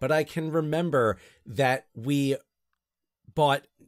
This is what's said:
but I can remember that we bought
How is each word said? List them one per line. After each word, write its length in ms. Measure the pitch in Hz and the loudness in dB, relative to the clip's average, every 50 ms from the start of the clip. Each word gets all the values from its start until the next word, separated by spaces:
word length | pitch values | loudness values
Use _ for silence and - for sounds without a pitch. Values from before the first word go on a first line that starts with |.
but 100 | - - | -2 0
I 140 | 156 156 156 | 0 0 0
can 260 | 151 - 175 160 160 | -2 -4 -6 -6 -2
remember 680 | 151 165 156 151 151 160 175 170 147 135 117 110 95 - - - _ _ _ | -2 -2 -2 0 -2 -2 -2 0 2 2 2 2 0 -2 -8 -20 _ _ _
that 400 | - 113 110 135 127 131 131 - _ _ | -10 -2 0 0 0 0 -2 -6 _ _
we 400 | 117 113 135 143 143 139 135 135 - - _ _ _ _ _ _ _ _ _ _ _ _ _ _ _ _ - _ | -10 -4 -2 0 0 2 0 -2 -4 -6 _ _ _ _ _ _ _ _ _ _ _ _ _ _ _ _ -10 _
bought 300 | 160 151 143 139 139 - _ _ _ - | 0 2 2 2 0 -4 _ _ _ -20